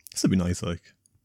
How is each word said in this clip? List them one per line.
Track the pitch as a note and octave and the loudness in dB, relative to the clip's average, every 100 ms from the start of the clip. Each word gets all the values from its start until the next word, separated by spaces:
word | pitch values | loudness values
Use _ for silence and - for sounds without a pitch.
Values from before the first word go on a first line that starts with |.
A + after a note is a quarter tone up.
| - | -14
This | - | -2
would | - | 2
be | F#2+ | 2
nice, | F2 F2 | 2 -2
like. | F2 F2+ - _ _ _ | -4 -6 -10 _ _ _